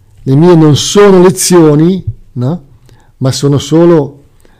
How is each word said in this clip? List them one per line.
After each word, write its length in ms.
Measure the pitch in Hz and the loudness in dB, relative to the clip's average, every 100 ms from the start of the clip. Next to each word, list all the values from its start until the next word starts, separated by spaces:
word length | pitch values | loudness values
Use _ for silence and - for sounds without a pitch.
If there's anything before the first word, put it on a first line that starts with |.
| _ _ | _ _
le 140 | 135 139 | -4 0
mie 180 | 175 | 2
non 220 | 170 156 131 | 2 2 0
sono 440 | - 208 208 190 | -2 0 2 4
lezioni, 840 | 180 143 - 180 156 147 170 190 - - - | 2 0 -2 2 2 2 0 -2 -8 -14 -14
no? 280 | - 123 170 - _ _ _ _ - | -8 -8 -8 -12 _ _ _ _ -8
Ma 160 | 127 | -6
sono 260 | 131 143 143 | -4 -2 -4
solo, 640 | - 160 170 165 135 - _ _ _ _ | -2 0 2 0 -2 -10 _ _ _ _